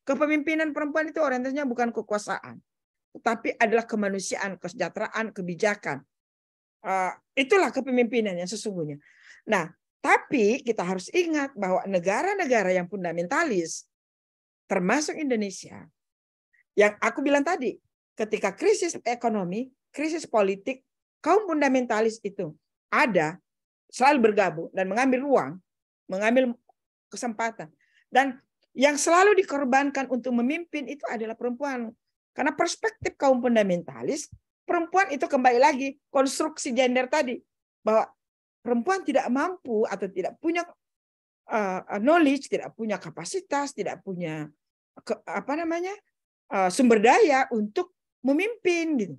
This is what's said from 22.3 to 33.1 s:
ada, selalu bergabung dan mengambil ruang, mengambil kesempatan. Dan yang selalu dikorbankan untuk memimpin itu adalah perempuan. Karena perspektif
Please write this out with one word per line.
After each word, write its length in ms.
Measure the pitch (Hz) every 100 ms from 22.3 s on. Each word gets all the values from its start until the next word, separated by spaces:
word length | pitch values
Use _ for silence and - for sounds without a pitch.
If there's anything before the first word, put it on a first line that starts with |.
| 190 170 - _ _ _
ada, 480 | 226 285 180 156 180 _ _ _ _ _
selalu 400 | - 269 294 220
bergabung 400 | 202 185 160 165 190
dan 80 |
mengambil 400 | 190 208 269 254
ruang, 260 | 285 240 135 185 _ _ _ _
mengambil 480 | - 190 214 247 254 240 _ _ _ _ _
kesempatan. 640 | 214 247 226 226 220 151 _ _ _ _
Dan 240 | 247 269 247 _ _ _ -
yang 160 | 277
selalu 480 | 285 349 339 403 381
dikorbankan 640 | - 285 269 269 285 269 262
untuk 160 | 254 254 240
memimpin 480 | 240 330 339 302
itu 160 | 240 285 508
adalah 240 | 233 220
perempuan. 560 | 226 240 240 285 254 226 - _ _ _ -
Karena 160 | 277
perspektif 640 | 302 349 - 453 - 359